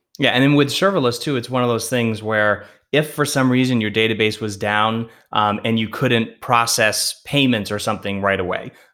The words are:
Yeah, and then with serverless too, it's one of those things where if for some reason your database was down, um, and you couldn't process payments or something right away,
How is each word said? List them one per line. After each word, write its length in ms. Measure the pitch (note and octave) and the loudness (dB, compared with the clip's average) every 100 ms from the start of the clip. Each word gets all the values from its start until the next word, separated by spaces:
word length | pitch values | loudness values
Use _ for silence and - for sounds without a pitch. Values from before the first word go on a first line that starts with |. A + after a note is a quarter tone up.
| _ - | _ -2
Yeah, 100 | B2+ | 0
and 140 | B2 | 4
then 100 | C#3 | 4
with 140 | D3 C3+ | 4 2
serverless 520 | - F#3+ F#3 B2 A#2 | 2 0 2 0 -2
too, 140 | D#3 | -4
it's 160 | C3 A#2 | -4 -2
one 140 | B2+ | -2
of 40 | B2 | 0
those 220 | A2+ - | 0 -2
things 320 | B2 A2+ G#2+ | -2 -2 -2
where 420 | G#2+ G#2+ G#2+ G2 - _ _ | -2 2 2 0 -6 _ _
if 220 | C#3+ D3+ | -2 0
for 100 | D3 | -2
some 280 | C#3+ C#3 C3 | -2 2 2
reason 280 | B2+ B2+ A#2+ | 2 2 0
your 100 | G#2+ | 0
database 500 | A2 A2 G#2 G#2+ G#2+ | 0 0 2 0 0
was 160 | A2 G2 | -6 -4
down, 520 | G#2 G#2+ A2 A2+ A#2 - _ | -2 2 2 0 -6 -14 _
um, 300 | A2 G#2 G#2 | 0 0 0
and 140 | A2+ A2+ | 0 0
you 100 | A2 | -2
couldn't 520 | - B2+ A#2 A#2 - | -2 0 0 0 -8
process 840 | - A#2+ A#2 - A2 - - - | 0 2 2 2 0 0 -4 -8
payments 460 | - C#3+ C3 A2+ G2 | -4 0 2 0 -2
or 80 | G#2 | -4
something 420 | A#2 G2 G2+ G2 | -4 -4 -6 -2
right 200 | G2 F#2+ | 0 0
away, 320 | F2+ F#2 C3+ - _ | -2 -6 -10 -16 _